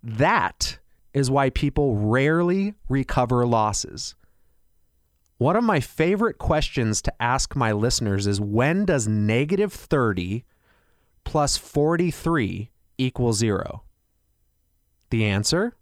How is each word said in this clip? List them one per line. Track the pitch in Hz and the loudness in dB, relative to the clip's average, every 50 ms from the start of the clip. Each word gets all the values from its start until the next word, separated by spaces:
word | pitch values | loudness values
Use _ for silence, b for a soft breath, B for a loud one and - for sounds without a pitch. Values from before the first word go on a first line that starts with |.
| - | -10
That | - 110 110 139 170 220 233 - - - _ - - - - _ _ _ _ _ - _ | -10 -2 0 2 2 2 2 0 -2 -2 _ -8 -8 -8 -12 _ _ _ _ _ -6 _
is | 139 139 127 | -2 0 2
why | 135 139 139 131 | 2 2 2 2
people | 127 - - 143 - - 147 139 117 | 0 0 -2 0 0 2 0 2 2
rarely | 101 104 107 113 127 135 151 160 170 175 175 180 196 196 202 208 _ - - | 2 2 2 2 2 4 2 2 2 2 2 2 0 0 -2 -4 _ -6 -2
recover | 131 139 131 - - 139 123 117 127 123 120 | -2 -2 -2 0 0 0 2 2 2 2 2
losses. | 120 117 113 107 107 98 92 - - - - - - - _ _ _ _ _ _ _ _ _ _ _ _ _ _ _ _ _ _ _ _ _ _ _ _ _ | 2 2 2 2 0 0 -4 -6 -8 -10 -12 -12 -12 -14 _ _ _ _ _ _ _ _ _ _ _ _ _ _ _ _ _ _ _ _ _ _ _ _ _
One | 120 139 175 | 0 2 2
of | 220 240 | 2 2
my | 226 202 151 | 2 2 0
favorite | 123 - - - 156 170 196 196 120 117 - _ | 0 -4 -2 -2 0 0 2 0 0 -2 -2 _
questions | - - 165 151 151 - - - 120 110 107 - - | -2 0 0 0 0 -2 -2 -2 -2 0 -2 -2 -4
to | - - _ | -6 -6 _
ask | 117 120 127 135 - - - | -2 0 0 0 -2 -4 -2
my | 143 123 113 | -2 0 0
listeners | 107 104 107 123 120 - 117 104 98 98 101 | 0 0 0 0 0 0 -2 -2 -2 0 0
is, | 101 101 98 | 0 -2 -2
"When | 104 101 104 113 123 147 170 196 208 | -2 -2 0 2 2 2 2 0 0
does | 190 170 139 107 107 | 0 0 0 0 0
negative | 107 104 104 104 110 120 143 151 190 190 208 196 - | 0 0 0 2 2 0 0 0 0 0 0 -2 -4
thirty | - - - 170 143 123 110 101 90 90 90 101 117 - _ _ _ _ _ _ _ _ _ _ _ _ _ _ _ _ | -12 -6 -2 0 2 2 2 0 -2 -4 -4 -6 -8 -8 _ _ _ _ _ _ _ _ _ _ _ _ _ _ _ _
plus | - - 160 147 135 - - | -4 0 0 0 0 -2 -4
forty-three | - - - 151 147 156 170 165 180 175 - - - 170 165 170 113 92 92 92 104 - _ _ _ _ _ - | -6 -4 0 0 2 2 2 2 0 0 -2 -2 -2 0 0 0 0 -2 -4 -6 -10 -12 _ _ _ _ _ -4
equal | 131 127 - - 123 117 113 | -4 -4 -2 0 0 0 2
zero?" | 101 120 110 101 90 - - - - - - _ _ _ _ _ _ _ _ _ _ _ _ _ _ _ _ _ _ _ _ _ _ _ _ | 2 2 0 0 -2 -4 -8 -10 -14 -16 -20 _ _ _ _ _ _ _ _ _ _ _ _ _ _ _ _ _ _ _ _ _ _ _ _
The | - 113 110 | -2 0 0
answer? | 104 98 98 104 - 156 170 208 240 - _ | 2 0 0 0 0 0 0 -2 -2 -6 _